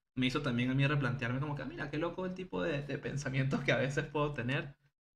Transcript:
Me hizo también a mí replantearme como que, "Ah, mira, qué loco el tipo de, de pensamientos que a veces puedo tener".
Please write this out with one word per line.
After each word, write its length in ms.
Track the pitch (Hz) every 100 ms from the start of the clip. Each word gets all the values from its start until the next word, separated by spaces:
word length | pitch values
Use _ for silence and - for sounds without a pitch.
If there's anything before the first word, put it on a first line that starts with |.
| _ -
Me 120 | 127
hizo 140 | 135
también 280 | 127 120 127
a 40 |
mí 120 | 131 139
replantearme 520 | 147 127 120 120 127
como 160 | 151 147
que, 80 |
"Ah, 20 | -
mira, 240 | 339 147
qué 80 | 151
loco 280 | 170 - 185
el 80 |
tipo 280 | 185 185 185
de, 180 | 175 147
de 140 | 143 -
pensamientos 640 | - 139 143 135 135 -
que 100 | -
a 60 | 123
veces 280 | 127 156 143
puedo 280 | 151 147
tener". 420 | 143 117 143 175 - _ _ _